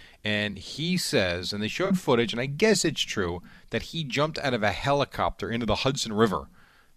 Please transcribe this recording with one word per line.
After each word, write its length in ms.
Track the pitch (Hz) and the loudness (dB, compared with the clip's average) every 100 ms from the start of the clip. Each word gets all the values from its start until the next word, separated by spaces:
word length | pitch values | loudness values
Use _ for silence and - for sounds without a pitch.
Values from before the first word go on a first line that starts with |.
| - - | -20 -10
And 340 | 107 104 104 98 | -4 -2 -2 -6
he 380 | - - 165 180 | -10 -6 -2 0
says, 560 | - 135 92 87 90 | 0 2 2 0 -4
and 100 | 104 | -4
they 60 | 107 | -4
showed 300 | - 190 185 | -2 0 0
footage, 340 | - 120 117 | 2 2 2
and 80 | 110 | -2
I 60 | 127 | -4
guess 380 | 143 214 196 | 2 4 4
it's 160 | 170 131 | 2 -2
true, 380 | - - 90 90 - - - | -4 -2 -2 -4 -10 -20 -6
that 120 | 113 | -6
he 200 | - 160 | -4 -6
jumped 360 | 147 123 156 151 | -4 0 0 0
out 120 | 139 | -2
of 80 | 120 | 2
a 80 | 101 | 2
helicopter 760 | 95 139 143 127 - 90 - 92 | 0 2 2 2 0 -2 -2 -4
into 160 | 117 113 | -2 0
the 100 | 104 | 0
Hudson 360 | 131 139 113 | 0 -2 -2
River 360 | 104 113 82 67 - - _ _ | 4 4 2 -6 -16 -20 _ _